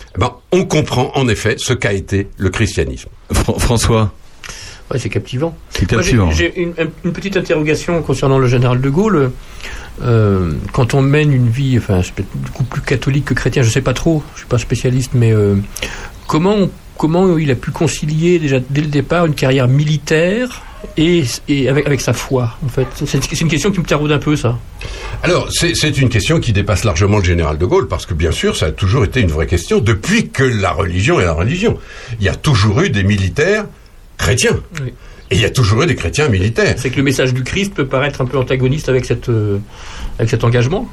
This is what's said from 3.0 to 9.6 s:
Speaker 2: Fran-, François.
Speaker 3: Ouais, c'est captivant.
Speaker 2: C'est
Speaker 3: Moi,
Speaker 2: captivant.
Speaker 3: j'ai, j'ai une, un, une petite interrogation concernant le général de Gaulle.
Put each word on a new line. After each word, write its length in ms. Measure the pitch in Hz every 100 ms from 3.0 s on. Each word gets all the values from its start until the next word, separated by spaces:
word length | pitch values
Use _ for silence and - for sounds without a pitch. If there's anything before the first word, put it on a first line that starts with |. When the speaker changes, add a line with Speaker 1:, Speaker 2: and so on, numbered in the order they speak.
| - - -
Speaker 2:
Fran-, 280 | - - 107
François. 520 | - 117 - 113 104 - - - - - - - -
Speaker 3:
Ouais, 60 | 127
c'est 100 | 104
captivant. 460 | 107 - 127 165 156 -
Speaker 2:
C'est 200 | - 90
Speaker 3:
Moi, 100 | 170
Speaker 2:
captivant. 300 | 180 120 87
Speaker 3:
j'ai, 200 | 82 170 185
j'ai 60 |
une, 120 | 170 170
un, 60 | 160 -
une 80 | 175
petite 260 | - 196 196
interrogation 640 | - 160 151 151 - 170
concernant 340 | 147 127 139 135
le 80 | 127
général 340 | 123 123 123
de 80 | 135
Gaulle. 420 | 147 220 165 127 - - -